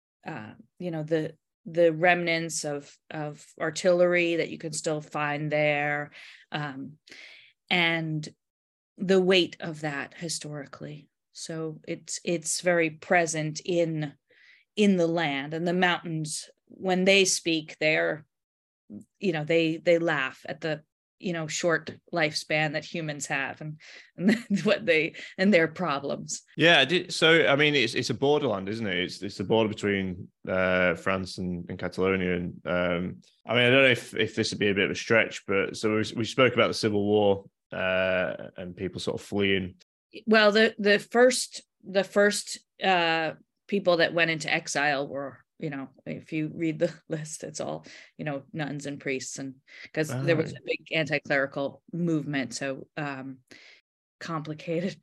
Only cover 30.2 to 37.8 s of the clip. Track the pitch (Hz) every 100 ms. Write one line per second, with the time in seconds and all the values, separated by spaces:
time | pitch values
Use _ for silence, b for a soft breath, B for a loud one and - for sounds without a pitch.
30.2 | 104 _ - 92 92 92 90 85 101 95
31.2 | 92 - 90 87 87 90 90 - 92 95
32.2 | 90 87 87 - - 87 90 87 92 92
33.2 | b b - 117 123 131 135 117 - -
34.2 | 104 - 110 92 104 98 87 85 - 113
35.2 | 98 - - 98 - - 110 107 107 -
36.2 | 107 - 123 120 101 - 113 104 101 104
37.2 | 101 98 - _ _ 90